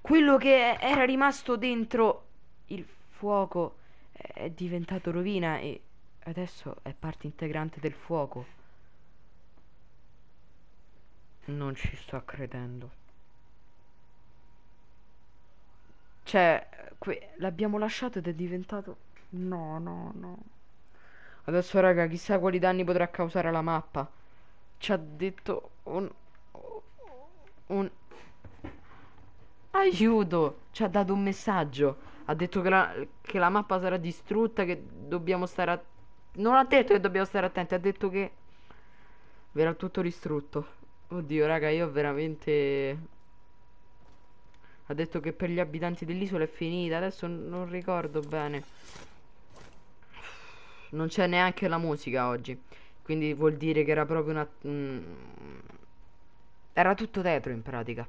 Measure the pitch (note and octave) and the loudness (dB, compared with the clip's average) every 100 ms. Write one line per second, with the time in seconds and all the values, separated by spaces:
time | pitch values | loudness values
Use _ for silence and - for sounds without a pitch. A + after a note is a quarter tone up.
0 | - D#4 C#4+ C4+ C4+ C4 A#3+ A3+ C4 C#4+ | 8 10 12 10 12 10 10 4 4 6
1 | B3+ C4 C#4 C4+ - A#3 B3 A#3 A3 A#3 | 6 8 6 4 0 2 2 2 2 6
2 | A3 - - - - - - - - - | 6 6 -4 -14 -16 -16 -10 -8 -8 -14
3 | - - G3+ G3+ F#3+ F3 E3+ - - - | -16 -6 2 2 2 0 -2 -4 -14 -14
4 | - - - - D3+ E3 F3 F3 E3 F#3+ | -14 -12 -12 -8 -8 -4 -4 -2 -2 -2
5 | F3 F3 F3+ G3 E3 D3+ C#3+ - - - | 0 0 0 2 2 0 -4 -8 -12 -16
6 | - - - E3 F3+ - C#3+ - - - | -16 -12 -8 -6 -6 -8 -10 -8 -10 -8
7 | D#3+ D#3 D3 - D#3+ D#3 D#3 D3+ D3+ D3 | -8 -6 -8 -6 -4 -2 -4 -4 -4 -4
8 | - E3 C#3 B2 B2+ - - - - - | -4 -2 -2 -6 -12 -14 -16 -14 -16 -14
9 | - - - - - - - - - - | -16 -16 -16 -16 -16 -16 -16 -16 -16 -14
10 | - - - - - - - - - - | -16 -14 -16 -14 -16 -16 -16 -16 -16 -14
11 | - - - - - D3 C#3 C3 - - | -16 -16 -16 -14 -8 -4 -4 -2 -4 -4
12 | - C3+ - C#3+ B2+ B2+ A#2+ B2 A#2 - | -8 -8 -8 -8 -8 -8 -8 -10 -12 -14
13 | - - - - - - - - - - | -16 -16 -16 -16 -16 -16 -16 -16 -16 -16
14 | - - - - - - - - - - | -16 -16 -16 -16 -16 -16 -16 -16 -16 -16
15 | - - - - - - - - - - | -16 -16 -16 -16 -16 -16 -16 -16 -16 -16
16 | - - - G3+ E3+ D#3 - - - - | -16 -14 2 6 8 6 0 -14 -14 -8
17 | - - G3 - F#3 E3+ G#3+ G#3 G#3+ - | -4 -4 -6 -6 -4 0 0 2 0 -2
18 | B3 F#3+ E3+ D#3+ F3 F3+ F3+ G#3 G3 F3+ | -4 -4 -4 -4 -4 -4 -6 -8 -8 -14
19 | - - - F3+ F#3 F3+ D#3 D#3+ E3+ F3 | -16 -16 -10 -6 -4 -4 -4 -6 -6 -8
20 | E3+ G3 F3+ G3 - - - - - - | -8 -10 -10 -12 -14 -14 -16 -16 -16 -16
21 | - - - - - E3+ F3+ G3 F#3 F3 | -16 -16 -16 -10 2 2 6 8 8 8
22 | E3 E3+ - G3 F#3 F3+ F3+ F#3 F3+ F3+ | 4 0 2 4 6 6 4 4 4 4
23 | F3 - E3+ F#3 E3 E3 E3 D#3+ - C#3+ | 2 2 0 2 2 2 2 0 0 -4
24 | C#3+ - - - - - - - - F#3+ | -4 -10 -16 -14 -14 -16 -16 -8 0 0
25 | D3+ D3+ F#3 F#3+ - - - - - F3 | 0 -4 -4 -4 -4 -4 -6 -14 -6 -4
26 | G3 - - - - - - A4 - - | -4 -8 -16 -16 -16 -14 -12 -12 -12 -16
27 | A#4 B3+ D4 - - - - G3 G3 - | -16 -16 -16 -16 -16 -16 -4 -2 -2 -6
28 | - - - - - - - - - - | -16 -16 -16 -16 -16 -12 -12 -12 -16 -14
29 | - - - - - - - F#4+ G4 F3+ | -14 -14 -16 -16 -16 -16 0 6 6 8
30 | A3+ A3 F#3+ E3+ D3 - - - G#3+ G3+ | 8 8 6 4 4 2 -12 0 4 4
31 | F#3+ G3 G3 F#3+ - F#3+ D3 C3 C#3+ C3+ | 4 2 2 0 2 2 2 4 4 4
32 | - - - D3+ F3 G3 F3+ F#3+ F3 F2 | -12 -10 -4 0 2 2 6 8 6 0
33 | C#3+ - - G3 F3 G#3 G3+ F#3 F#3 F3+ | -8 -10 -4 4 6 4 2 2 2 0
34 | E3+ E3 - G#3 A3+ A3 F3+ F3 - - | -2 -6 0 4 4 2 0 -2 -6 -12
35 | C#3 F3 E3 F3+ F3+ - F3 F3 - - | -4 -2 2 2 2 2 2 2 -2 -16
36 | - - - - A3 B3+ B3+ C#4 - G3+ | -16 -16 -14 2 6 8 10 8 8 6
37 | F#3 F#3+ F#3+ G3+ F3+ F#3 F3 F3+ F#3+ G3 | 6 4 4 2 2 0 0 2 2 2
38 | G3 F#3 F#3+ - - - - - - - | 0 0 -2 -6 -16 -16 -16 -16 -16 -16
39 | - - - - - D3 D#3+ E3 F#3 F#3+ | -16 -16 -16 -16 -6 4 4 4 -2 0
40 | F3 E3+ D#3 D3+ C#3+ D3 D3 - - - | 0 -2 -2 -4 -2 -6 -6 -14 -16 -16
41 | - F3+ D3 D#3 D3+ D#3+ D3+ D#3+ E3 C#3+ | -8 -6 0 4 6 4 4 2 2 2
42 | D3 C#3+ D#3+ D3+ - D3 C#3 C#3 C3+ D3 | 2 2 -2 -2 2 4 4 2 0 -2
43 | D#3+ - - - - - - - - - | -8 -14 -16 -16 -16 -16 -16 -16 -16 -16
44 | - - - - - - - - - D3 | -14 -16 -14 -16 -14 -16 -16 -14 -6 -2
45 | E3 E3+ D3+ E3 F3+ F3 E3+ D#3 F3 F3 | 0 0 -2 0 0 2 0 0 -2 -2
46 | E3 F3+ G3 F3+ D#3 - E3 F3 E3+ E3 | -4 -2 0 2 0 0 -2 0 0 0
47 | F#3 - F3 E3+ D#3 F3 F3+ F3+ F3 F3 | 0 -2 -6 -4 -4 -4 -4 -4 0 0
48 | E3 D3+ D3 D#3 D3 C#3+ - - - - | 0 -2 -2 -2 -2 -4 -8 -14 -14 -14
49 | - - - - - - - - - - | -14 -14 -16 -16 -16 -16 -14 -16 -16 -16
50 | - - - - - - - - - D3 | -16 -14 -14 -14 -14 -14 -14 -16 -8 -2
51 | D#3+ G#3 F3+ F3 F3+ F3 F#3 E3 E3 D3 | 0 4 4 6 4 4 0 2 2 0
52 | - B2+ B2 A#2+ A#2+ B2 - - - - | 0 2 2 0 -4 -10 -12 -14 -14 -14
53 | - D#3+ D3+ C#3+ D#3 D3+ D#3 D3+ D3 D3+ | -2 0 0 6 4 6 4 4 6 4
54 | D3+ D#3+ D3+ D#3 D3 - C#3+ C#3+ C#3 C3 | 4 2 2 0 -2 -6 -6 -4 -2 -6
55 | E2 C2 B1+ - D2 C2 - - - - | -8 -12 -14 -14 -14 -14 -14 -14 -16 -16
56 | - - - - - - - - F3+ G3+ | -16 -16 -16 -16 -16 -16 -4 4 4 4
57 | A3 G3 F3+ D3 - A#2 A2+ B2+ A2+ A#2 | 0 0 4 2 2 -4 -4 -6 -4 -6